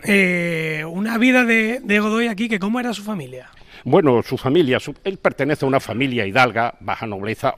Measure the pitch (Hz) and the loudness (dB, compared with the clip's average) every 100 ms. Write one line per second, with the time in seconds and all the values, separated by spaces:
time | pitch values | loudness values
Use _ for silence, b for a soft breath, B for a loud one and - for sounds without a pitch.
0 | - 202 185 175 170 160 160 156 156 170 | 0 2 2 0 -2 -4 -4 -6 -6 -6
1 | 214 226 247 254 240 226 220 247 220 208 | -4 0 4 4 4 2 0 -2 0 0
2 | 214 220 233 196 233 214 196 240 247 202 | 2 0 -2 -2 -4 -2 -2 -2 -4 -6
3 | 208 208 131 127 127 - B B - 156 | -6 -8 -8 -14 -18 -20 B B 2 4
4 | 156 120 107 131 135 151 147 120 - 143 | 6 4 2 -2 2 2 4 2 -2 -10
5 | - 196 190 - 139 151 135 135 - 107 | -8 -2 -2 -2 -2 0 2 0 0 -2
6 | 139 120 98 98 127 107 117 - 98 98 | -2 -2 0 2 2 2 -2 -4 -8 -8
7 | 113 98 104 110 135 | -6 -8 -6 -4 -2